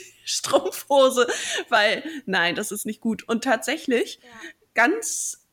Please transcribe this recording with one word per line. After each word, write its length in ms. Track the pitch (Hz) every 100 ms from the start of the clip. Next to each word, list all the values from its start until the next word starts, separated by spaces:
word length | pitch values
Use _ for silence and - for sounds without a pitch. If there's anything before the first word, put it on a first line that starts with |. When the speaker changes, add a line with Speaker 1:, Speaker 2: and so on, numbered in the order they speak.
| -
Speaker 1:
<laughs> 180 | _
Strumpfhose, 1040 | - - - - 370 - - 277 262 247 240 466 - 659 339
weil 340 | 226 214 185 311 311 -
nein, 260 | 185 170
das 180 | 165 208
ist 140 | 208 -
nicht 160 | 214
gut. 220 | 226 208 -
Und 160 | 233
tatsächlich, 760 | 262 233 339 320 - 240 415 -
Speaker 2:
Ja. 80 | 240 226 330 - _ -
Speaker 1:
ganz, 720 | 240 440 - - - - _